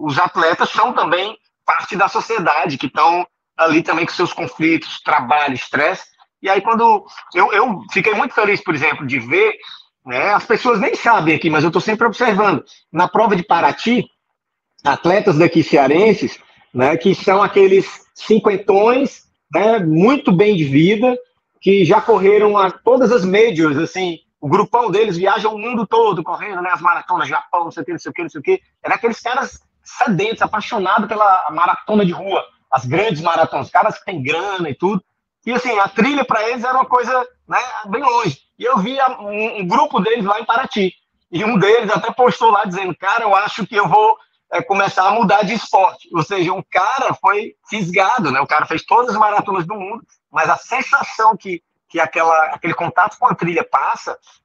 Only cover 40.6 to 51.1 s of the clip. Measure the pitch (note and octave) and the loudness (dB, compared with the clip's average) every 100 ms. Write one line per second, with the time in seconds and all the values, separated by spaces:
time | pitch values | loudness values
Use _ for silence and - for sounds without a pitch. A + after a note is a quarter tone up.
40.6 | - G#3+ F#3 - _ _ _ F3+ G#3+ A#3 | -2 -4 -4 -6 _ _ _ -6 -2 0
41.6 | G3+ A#3 G#3+ G3 A3+ A3+ B3 - A3+ G3+ | 2 2 2 -4 -4 2 2 4 2 2
42.6 | G#3 F3+ F#3 - F#3+ A#3 A3 G3 - - | 0 -6 -8 -6 -4 -2 2 0 0 -6
43.6 | G3 A#3 G4+ G#4+ A4 A4 _ _ _ F3 | -4 -2 2 4 4 2 _ _ _ -6
44.6 | - G3 G3 G3 F#3+ G#3+ F#3+ G3+ G3 A3+ | -2 -2 0 2 2 2 4 2 2 -4
45.6 | - G3+ F#3 - _ D#3+ D#3 G3 E3+ F#3 | 0 2 2 -2 _ -6 -4 -2 -2 -4
46.6 | - F#3 G3+ C4 A3+ - G4 G#4 A3+ - | -4 -2 0 0 -2 0 0 0 -4 -14
47.6 | - G#3+ E3+ F#3+ F#3+ B3 D#3 C3+ C#3 D3+ | -10 -6 -2 0 2 2 0 -2 0 0
48.6 | D3+ D#3+ - G#3+ B3 G#3 G#3+ G#3 G#3 F#3+ | 0 -6 0 2 2 -2 -2 -2 -2 -6
49.6 | E3 G#3+ F#3+ A3+ _ _ _ D#3 D#3+ - | -6 -10 -12 -14 _ _ _ -4 -2 -4
50.6 | - B3+ B3+ C4+ - | -4 -8 -2 -2 -2